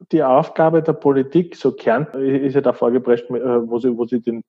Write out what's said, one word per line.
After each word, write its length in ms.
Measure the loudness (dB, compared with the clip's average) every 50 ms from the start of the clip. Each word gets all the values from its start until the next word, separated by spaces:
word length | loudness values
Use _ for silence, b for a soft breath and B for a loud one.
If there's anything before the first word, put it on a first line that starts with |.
| -14 -4 -2
die 100 | 0 2
Aufgabe 640 | 4 4 4 2 2 0 2 2 4 4 2 2
der 80 | 0 -2
Politik, 640 | 0 2 2 2 2 0 0 0 0 0 -2 -6
so 160 | -2 -2 -2 -2
Kärnten 480 | -2 -2 0 0 0 -2 -4 -6 -4 -2
ist 300 | -2 0 0 0 0 0
ja 60 | 0
da 120 | 2 0 0
vorgeprescht, 560 | 0 0 0 0 0 2 2 0 0 0 -6
äh, 400 | -6 -4 -2 0 0 0 0 -2
wo 120 | -4 -2
sie, 180 | -2 -2 -2 -2
wo 80 | -4
sie 160 | -4 -4 -4 -4
den, 220 | -4 -6 -6 -8